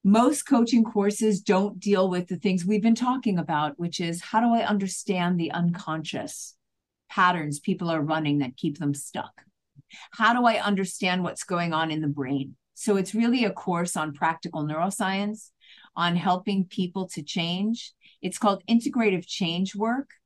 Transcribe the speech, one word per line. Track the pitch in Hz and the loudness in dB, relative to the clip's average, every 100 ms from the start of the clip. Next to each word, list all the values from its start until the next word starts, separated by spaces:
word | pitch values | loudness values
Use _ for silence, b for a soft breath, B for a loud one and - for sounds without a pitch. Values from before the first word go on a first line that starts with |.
most | 190 220 269 302 | 6 6 6 2
coaching | - 247 233 240 | 2 4 6 4
courses | 214 202 202 208 214 190 | 4 2 0 2 2 2
don't | - 190 202 190 | 2 2 2 -2
deal | 202 196 190 | 2 4 4
with | 180 180 | 0 -4
the | 180 | -2
things | 196 185 180 | 0 0 2
we've | 208 | 2
been | 226 226 | 4 4
talking | 247 262 233 180 | 2 0 0 -2
about, | 165 151 151 147 | 0 -2 -2 -4
which | 175 - | -6 -4
is, | 170 170 | -4 -4
how | - - | -2 2
do | 240 | 4
I | 233 - | 2 2
understand | 208 196 - - 185 175 180 | 0 -2 -6 -4 0 0 0
the | 165 | -2
unconscious | 175 175 170 - 156 156 135 - - - _ _ _ _ _ _ | 0 -2 -2 -6 -6 -6 -8 -8 -12 -16 _ _ _ _ _ _
patterns | - 180 175 147 143 | 2 2 2 -4 -4
people | - 180 170 | -2 -2 0
are | 160 | 0
running | 147 156 151 147 | 0 0 2 0
that | 127 - | 0 -4
keep | 160 147 | -6 -2
them | 143 | -4
stuck? | 143 - - - - _ _ _ - _ B B | -4 -6 -10 -10 -16 _ _ _ -20 _ B B
How | - 220 | 0 2
do | 247 240 | 4 4
I | 220 | 4
understand | 208 196 190 - 190 180 | 0 0 -2 -2 -2 0
what's | 185 - | -2 -6
going | - 180 170 | -4 -2 0
on | 156 160 | 0 0
in | 156 | -2
the | 147 | -2
brain? | 143 131 139 135 - _ | -4 -4 -4 -4 -12 _
So | - - 196 | -6 0 0
it's | 190 | 0
really | 214 233 254 220 | 0 2 2 0
a | |
course | - - 170 175 175 | -2 -4 -2 -2 -4
on | 156 | -6
practical | 143 165 160 175 165 147 | -2 -2 -2 -8 -6 -4
neuroscience, | 156 185 - 190 196 208 214 - _ B B B - | -2 -2 -2 -2 -2 -4 -6 -14 _ B B B -2
on | 175 175 | 0 2
helping | 170 180 196 196 180 | 2 0 0 -2 -2
people | - 180 190 185 | -2 -4 -4 -8
to | - | -10
change. | 147 185 170 180 208 233 - _ b b | -6 -4 -4 -2 -2 -4 -8 _ b b
It's | 185 - | -8 0
called | 214 196 - | 0 0 2
Integrative | 233 254 240 220 185 - | 2 2 0 0 0 -4
Change | - 170 175 190 196 | -4 -4 -2 -4 -2
Work | 220 254 277 _ | -2 -2 -6 _